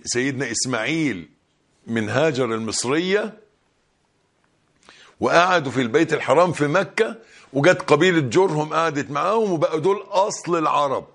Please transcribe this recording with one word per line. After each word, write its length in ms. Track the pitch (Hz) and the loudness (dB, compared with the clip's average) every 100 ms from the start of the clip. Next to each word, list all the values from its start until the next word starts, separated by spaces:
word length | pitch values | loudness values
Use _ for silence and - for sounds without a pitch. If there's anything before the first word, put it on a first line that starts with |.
سيدنا 460 | - 120 135 127 127 | -6 -4 -4 -4 -6
إسماعيل 760 | 113 131 120 117 160 147 95 78 _ _ _ _ _ - | -6 -6 -4 -4 -4 -4 -6 -12 _ _ _ _ _ -6
من 220 | 113 107 | -4 -2
هاجر 460 | 123 160 127 120 | 0 0 0 -2
المصرية، 840 | 110 110 98 120 151 185 202 220 - _ _ _ _ _ _ _ _ _ _ _ _ _ _ _ - - - | -4 -4 -6 -2 -2 0 -2 -4 -10 _ _ _ _ _ _ _ _ _ _ _ _ _ _ _ -20 -20 -4
وقعدوا 520 | 120 156 180 180 135 | 4 6 6 4 0
في 100 | 123 | -2
البيت 300 | 120 143 165 | 2 2 2
الحرام 400 | 147 - 139 180 | 0 2 4 4
في 140 | 143 147 | 2 0
مكة، 520 | 175 196 - 226 226 - - - | 0 0 -2 -2 -4 -18 -20 -8
وجت 300 | 135 156 180 | 2 4 4
قبيلة 380 | - 143 180 165 | 2 4 4 2
جرهم 520 | 131 139 190 151 151 | 2 2 2 0 -2
قعدت 380 | 156 165 143 127 | -2 -2 -4 -6
معاهم، 420 | 147 175 226 214 | -4 -2 0 0
وبقوا 260 | 165 143 160 | 0 -2 0
دول 240 | 165 202 196 | -2 -2 -2
أصل 500 | 156 208 - 160 170 | 0 0 -2 -4 -2
العرب. 480 | 156 143 143 110 - | 0 0 0 -2 -8